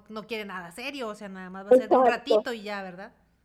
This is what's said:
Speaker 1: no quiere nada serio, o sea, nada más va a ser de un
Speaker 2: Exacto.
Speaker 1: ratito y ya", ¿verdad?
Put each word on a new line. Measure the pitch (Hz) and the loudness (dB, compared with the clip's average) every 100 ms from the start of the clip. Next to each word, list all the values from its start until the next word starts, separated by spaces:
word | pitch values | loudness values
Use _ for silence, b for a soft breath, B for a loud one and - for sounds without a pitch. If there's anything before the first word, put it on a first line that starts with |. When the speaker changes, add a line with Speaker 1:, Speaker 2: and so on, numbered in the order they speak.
| - | -12
Speaker 1:
no | 214 214 | -12 -8
quiere | 226 202 | -8 -8
nada | 185 170 | -10 -12
serio, | 170 262 285 226 | -12 -10 -8 -8
o | 208 | -10
sea, | 202 | -12
nada | 190 185 | -12 -12
más | 190 196 | -6 4
va | |
a | 254 | 6
ser | 220 | 6
de | 254 | 6
un | 254 | 6
Speaker 2:
Exacto. | 233 269 214 | 4 2 2
Speaker 1:
ratito | 262 | 2
y | 233 | -6
ya", | 202 202 | -6 -8
¿verdad? | 190 180 220 _ _ _ | -8 -12 -16 _ _ _